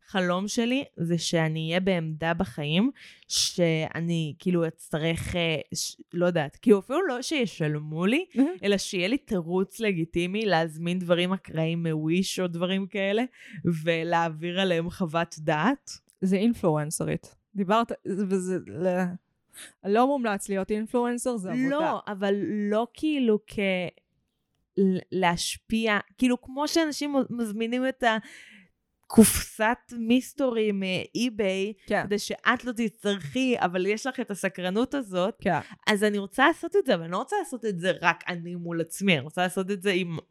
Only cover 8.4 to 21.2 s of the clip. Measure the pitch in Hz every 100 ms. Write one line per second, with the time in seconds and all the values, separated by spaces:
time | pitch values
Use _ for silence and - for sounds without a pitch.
8.4 | 277 370 196 202 - 196 175 262 - 196
9.4 | 160 185 190 - 220 180 165 175 180 202
10.4 | 220 165 165 156 170 180 170 175 180 190
11.4 | - 156 160 170 165 156 156 175 190 -
12.4 | 185 170 180 190 190 202 196 208 247 -
13.4 | - 196 170 165 160 165 165 170 170 156
14.4 | 170 175 190 170 170 - 175 165 170 -
15.4 | 156 151 180 277 - - _ _ 190 190
16.4 | 226 233 185 151 151 - 156 165 - _
17.4 | _ 202 185 220 233 - - 185 202 190
18.4 | 180 185 - 107 185 180 180 180 _ _
19.4 | _ - - _ 190 208 262 285 233 196
20.4 | - 196 190 214 220 247 240 240